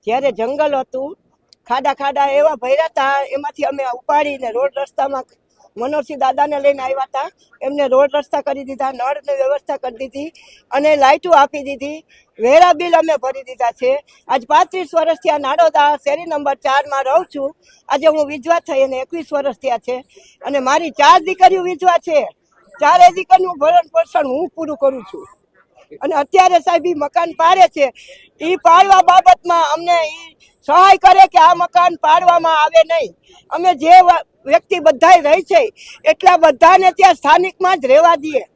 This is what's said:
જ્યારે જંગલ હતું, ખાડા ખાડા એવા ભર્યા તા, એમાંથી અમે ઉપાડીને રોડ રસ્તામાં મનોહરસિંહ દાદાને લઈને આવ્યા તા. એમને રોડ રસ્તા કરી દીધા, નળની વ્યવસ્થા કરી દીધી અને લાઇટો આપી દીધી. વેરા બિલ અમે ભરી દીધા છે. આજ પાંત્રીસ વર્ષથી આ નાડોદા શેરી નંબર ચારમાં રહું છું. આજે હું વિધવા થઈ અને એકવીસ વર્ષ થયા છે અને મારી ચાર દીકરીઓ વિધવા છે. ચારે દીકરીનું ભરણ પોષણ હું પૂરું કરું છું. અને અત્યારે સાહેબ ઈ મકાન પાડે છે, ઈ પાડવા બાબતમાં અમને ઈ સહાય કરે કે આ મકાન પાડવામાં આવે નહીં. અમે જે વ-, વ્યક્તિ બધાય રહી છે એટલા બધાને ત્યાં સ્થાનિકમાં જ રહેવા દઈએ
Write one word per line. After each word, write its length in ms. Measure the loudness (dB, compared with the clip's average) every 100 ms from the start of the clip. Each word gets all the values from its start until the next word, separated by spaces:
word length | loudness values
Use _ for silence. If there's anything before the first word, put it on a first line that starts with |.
| -6
જ્યારે 240 | -4 -4
જંગલ 420 | -6 -8 -4 -4 -4
હતું, 340 | -8 -12 -12 -16 _ _ _ _ _
ખાડા 260 | -6 -4
ખાડા 340 | -6 -6 -4 -2
એવા 240 | 0 0 -2
ભર્યા 380 | -4 -2 -2
તા, 200 | -2 -2 -2 -4 -8
એમાંથી 300 | -10 -8 -8
અમે 140 | -6 -8 -10
ઉપાડીને 500 | -4 -2 -2 -6 -8
રોડ 280 | -4 -6 -6
રસ્તામાં 460 | -12 -6 -6 -6 -12 _ _ _ _ -12
મનોહરસિંહ 440 | -8 -6 -8 -6
દાદાને 380 | -4 -2 -2 -2
લઈને 220 | -2 -2
આવ્યા 300 | -6 -6 -6
તા. 160 | -8 -10 _ _ _
એમને 220 | -10 -6 -2
રોડ 260 | 0 0
રસ્તા 280 | -2 -6 -8
કરી 220 | -6 -10
દીધા, 280 | -12 -10 -10
નળની 440 | -6 -8 -8 -8 -4
વ્યવસ્થા 380 | -4 -4 _ -10
કરી 200 | -10 -12
દીધી 320 | -14 -12 -16 _ _ _ _
અને 200 | -4 0 2
લાઇટો 340 | 2 2 2
આપી 320 | 2 2 -2 -12
દીધી. 320 | -12 -12 -14 _ _ _ _
વેરા 360 | 2 4 4
બિલ 200 | 2 0
અમે 200 | -2 0 -4
ભરી 220 | -6 -10 -14
દીધા 240 | -6 -6
છે. 180 | -4 -4 -4 _ _ _
આજ 140 | -6 0
પાંત્રીસ 480 | 0 0 -4 -6
વર્ષથી 380 | -4 -2 -4 -2
આ 100 | -4 -4
નાડોદા 440 | 0 0 2 0 0
શેરી 240 | -4 -6 -6
નંબર 260 | -8 -6 -6 -2
ચારમાં 380 | -4 -2 -6 -2
રહું 180 | -2 -2
છું. 180 | -10 -10 -12 _ _ -8
આજે 180 | -2 0
હું 180 | 0 -4
વિધવા 320 | -8 -4 -4
થઈ 220 | -4 -4
અને 140 | -4 -4
એકવીસ 280 | -10 -12 -10
વર્ષ 260 | -8 -8 -8
થયા 260 | -8 -8 -8
છે 100 | -12 -12 _ _ _
અને 160 | -8 -6
મારી 360 | -2 -2 -4 -2
ચાર 180 | 2 2
દીકરીઓ 420 | 0 2 2 2
વિધવા 360 | -6 -4 -2 -2
છે. 200 | -2 -4 -4 _ _ _ _
ચારે 320 | -4 0 6 4 4
દીકરીનું 440 | 0 2 2 -4
ભરણ 300 | 0 0 0
પોષણ 320 | -4 -4 -4 -4
હું 160 | -6 -8
પૂરું 260 | -10 -12 -4
કરું 220 | -4 -4 -14
છું. 160 | -20 -20 _ _ _ _ _ _ -12
અને 120 | -6
અત્યારે 440 | -4 -2 2 4 2
સાહેબ 240 | 0 -2 -2
ઈ 140 | -6
મકાન 260 | -4 -4 -6 -2
પાડે 260 | 0 4 2
છે, 180 | 2 -6 -6 -20 -20 _ _
ઈ 160 | -6 -2 2
પાડવા 360 | 4 6 4 6
બાબતમાં 560 | 4 4 2 0 -2 0
અમને 240 | -4 -2 -2 -2
ઈ 300 | -10 -20 _ _ _ 0
સહાય 340 | 4 6 6
કરે 200 | 4 6 6
કે 60 | 6
આ 160 | 4
મકાન 380 | 2 -2 0 0 0
પાડવામાં 540 | 0 2 2 0 0 0
આવે 200 | 2 2 2
નહીં. 220 | -2 -6 _ _ _ _
અમે 200 | -4 -2
જે 200 | -2 6 6 6
વ-, 160 | 2 -2 _
વ્યક્તિ 320 | -2 -2 _ -2
બધાય 440 | 0 2 4 4 4
રહી 180 | -2 0
છે 100 | -2 -2 _ -20 -8
એટલા 340 | -4 2 2 4
બધાને 500 | 2 4 4 4 2
ત્યાં 260 | 2 2 2
સ્થાનિકમાં 600 | 2 2 0 -4 -2 -2
જ 40 | 2
રહેવા 240 | 4 4 2
દઈએ 260 | -2 -6 -8